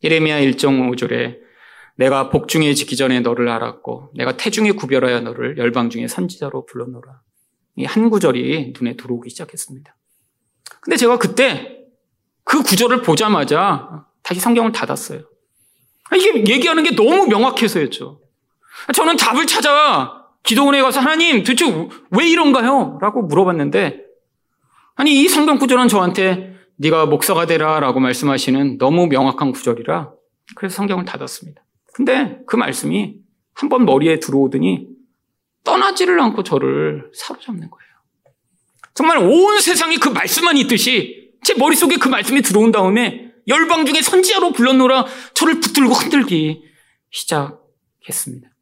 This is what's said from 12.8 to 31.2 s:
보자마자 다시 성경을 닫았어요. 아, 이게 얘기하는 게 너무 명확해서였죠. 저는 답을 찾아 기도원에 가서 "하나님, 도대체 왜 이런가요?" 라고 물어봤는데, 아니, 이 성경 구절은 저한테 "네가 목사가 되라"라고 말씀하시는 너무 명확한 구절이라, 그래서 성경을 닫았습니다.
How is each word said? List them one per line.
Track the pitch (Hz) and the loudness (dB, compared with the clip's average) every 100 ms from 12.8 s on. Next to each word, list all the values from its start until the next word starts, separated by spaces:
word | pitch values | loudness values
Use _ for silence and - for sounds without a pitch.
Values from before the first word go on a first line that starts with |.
| 240 240 | 2 0
보자마자 | 247 156 220 190 135 147 196 147 - 156 - _ | 0 0 2 0 2 0 0 -2 -6 -18 -20 _
다시 | - 185 | -10 -4
성경을 | 240 233 226 | 0 2 2
닫았어요. | 220 - - - - - _ _ _ _ _ _ _ - | -2 -6 -6 -8 -16 -18 _ _ _ _ _ _ _ -2
아, | 381 | 2
이게 | 381 294 208 | 2 2 2
얘기하는 | 262 339 320 | 2 0 0
게 | 320 | 0
너무 | 240 220 359 370 | 2 2 4 2
명확해서였죠. | 214 254 254 220 185 143 - - 147 _ _ _ _ _ - - | 2 0 0 -2 0 -4 -6 -16 -18 _ _ _ _ _ -20 -6
저는 | 277 320 320 | 0 0 0
답을 | 226 240 320 | 0 0 0
찾아 | - 302 285 302 185 127 - - _ | 0 2 4 4 2 -2 -10 -20 _
기도원에 | - 226 277 277 | -2 2 4 4
가서 | 262 277 | 2 2
"하나님, | 262 320 339 269 | 0 2 2 2
도대체 | 180 247 330 165 170 - _ | 0 0 0 -2 -6 -14 _
왜 | 185 330 | 0 2
이런가요?" | 339 311 262 233 277 165 - | 4 4 4 2 2 0 -2
라고 | 196 214 | -4 -2
물어봤는데, | 190 147 190 170 143 170 180 - - _ _ _ _ _ _ _ _ | -2 2 2 0 0 0 -2 -6 -20 _ _ _ _ _ _ _ _
아니, | - 285 285 | -2 2 4
이 | 311 | 4
성경 | 302 302 285 | 4 2 2
구절은 | 269 247 247 | 2 4 4
저한테 | 202 180 180 190 185 - - _ _ | 4 2 0 0 -2 -6 -20 _ _
"네가 | 147 160 156 | 0 2 2
목사가 | 147 - 175 165 | 0 0 0 2
되라"라고 | 165 156 156 143 127 | 0 2 0 0 0
말씀하시는 | 131 127 143 135 135 135 143 117 | 0 0 -2 -2 0 0 0 0
너무 | 131 165 175 | 0 2 2
명확한 | 135 135 127 143 | 2 0 0 -4
구절이라, | 123 - 117 - 170 151 _ _ _ _ | -4 -4 -6 -4 -6 -6 _ _ _ _
그래서 | - 196 185 | -12 -10 -6
성경을 | 202 185 | -4 -4
닫았습니다. | 185 - | -6 -10